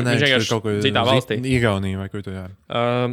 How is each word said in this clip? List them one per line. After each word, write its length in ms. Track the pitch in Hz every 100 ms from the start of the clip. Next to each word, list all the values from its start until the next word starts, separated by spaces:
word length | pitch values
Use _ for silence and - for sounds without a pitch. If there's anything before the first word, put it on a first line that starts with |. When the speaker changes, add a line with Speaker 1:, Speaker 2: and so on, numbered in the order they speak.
Speaker 1:
ir, 40 |
Speaker 2:
nē, 60 | 123
Speaker 1:
viņš 140 | 117
Speaker 2:
viņš 40 | 143
Speaker 1:
vienkārši 180 | 127 110
Speaker 2:
tur 80 | 113
kaut 60 |
kur 180 | 107 104
Speaker 1:
citā 240 | 120 131
Speaker 2:
zi-, 80 | 117
Speaker 1:
valstī. 280 | 131 - 110 127
Speaker 2:
Igaunijā 480 | 127 117 98 98 95
vai 80 | 98
kur 160 | 104
tur, 80 | 98
jā. 160 | 95 92 95
Speaker 1:
Ā, 200 | - 120 120 123 123